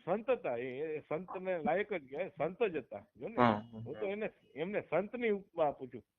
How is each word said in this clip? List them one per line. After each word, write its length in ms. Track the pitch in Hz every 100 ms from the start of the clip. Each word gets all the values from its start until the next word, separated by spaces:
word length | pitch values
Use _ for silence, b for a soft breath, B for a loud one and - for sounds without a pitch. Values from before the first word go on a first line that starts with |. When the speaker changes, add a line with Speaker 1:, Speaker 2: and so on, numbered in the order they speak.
Speaker 1:
સંત 260 | 156 208 233
હતા, 260 | 240 175 120
એ, 400 | 127 127 160 151
એ 40 |
સંતને 580 | - 156 185 190 185 180
લાયક 360 | 147 175 208
જ 140 | 185 131
કહેવાય, 200 | 143 180
સંત 340 | - 151 185
જ 160 | 220 156
હતા. 280 | - 101 - 104
જો 120 | 156
ને, 80 | 226
Speaker 2:
હા, 160 | 120
હા, 80 | 107
Speaker 1:
હું 240 | 117 110
તો 220 | 117 - 196
Speaker 2:
હા. 60 |
Speaker 1:
એને, 180 | 208 208 - _
એમને 260 | 131 175 202
સંતની 500 | - 160 202 247 233
ઉપમા 340 | 202 - 170
આપું 240 | 151 135 131
છું. 140 | 120 -